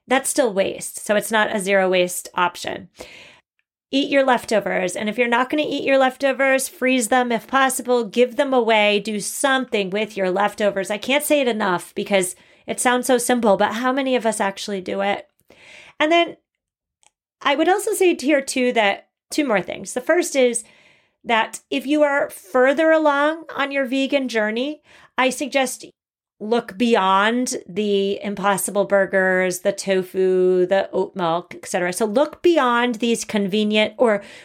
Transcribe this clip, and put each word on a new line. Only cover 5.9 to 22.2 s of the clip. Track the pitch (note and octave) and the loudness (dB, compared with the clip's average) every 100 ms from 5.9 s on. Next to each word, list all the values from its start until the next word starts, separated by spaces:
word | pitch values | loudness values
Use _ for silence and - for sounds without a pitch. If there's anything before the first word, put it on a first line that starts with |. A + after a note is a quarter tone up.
| C4+ | 2
leftovers, | C4 - C4+ A#3+ C4+ C4+ C4 | 2 0 -2 0 2 2 -2
freeze | - B3+ C4 G#3+ | -2 0 0 2
them | B3+ B3 | 2 2
if | A3+ - | -2 -2
possible, | C4+ C4+ C4+ A#3+ B3 G#3+ | 0 0 0 0 0 0
give | A#3 B3 A#3 | 2 2 2
them | C4+ B3+ | 0 2
away, | A3 G#3+ G#3 G#3 | 4 4 4 2
do | G#3 G#3 | -2 -6
something | - - C#4 C4 B3+ G#3+ F#3+ | -6 -2 0 0 0 -2 -2
with | G3+ G#3+ G3+ | -4 -4 -4
your | F#3 | -2
leftovers. | F#3+ G#3 - G3+ F#3+ F#3 | 0 0 0 -2 -2 -4
I | G#3 | -6
can't | B3 C#4+ | -2 -2
say | D4 D4 | 2 0
it | B3 | 0
enough | G#3+ G3+ F3 - | -2 -2 -2 -4
because | - - G3 F#3 - _ _ - | -10 -2 0 0 -6 _ _ -10
it | A3+ | -2
sounds | B3 B3 B3 | 0 2 2
so | A#3+ | 0
simple, | A#3+ B3 A3 F#3+ | 2 2 2 2
but | G#3 A3 | 2 0
how | B3+ | -2
many | C4+ C4 B3 | -2 0 0
of | A3 | 0
us | G#3+ | -2
actually | G3 G3 - G3 | -4 -4 -8 -8
do | F#3+ G3 | -6 -4
it? | G3 - - _ _ _ - - - - | -2 -4 -8 _ _ _ -20 -20 -14 -2
And | D#4 | 2
then | E4+ E4 - _ _ _ _ _ _ _ _ _ _ | 2 2 -4 _ _ _ _ _ _ _ _ _ _
I | C4+ | -2
would | C#4+ E4 | 0 2
also | G4+ G#4+ | 2 0
say | G4+ F#4 E4 | 0 2 2
here | B3+ C#4+ | 0 0
too | C4+ C4 B3 | 0 -2 0
that | A3 G3+ - - _ _ | 2 0 0 -8 _ _
two | - C#4 | -2 0
more | G3 | 0
things. | - - F#3+ | -2 -8 -10
The | - | -6
first | - E4+ E4+ C#4 | 0 0 0 2
is | B3 A#3 - _ _ _ _ _ | 2 0 -8 _ _ _ _ _
that | A3+ A3+ A3+ - _ | -2 -2 -2 -8 _
if | C#4 B3 | -6 0
you | D4+ | 2
are | D4 C#4+ | 2 2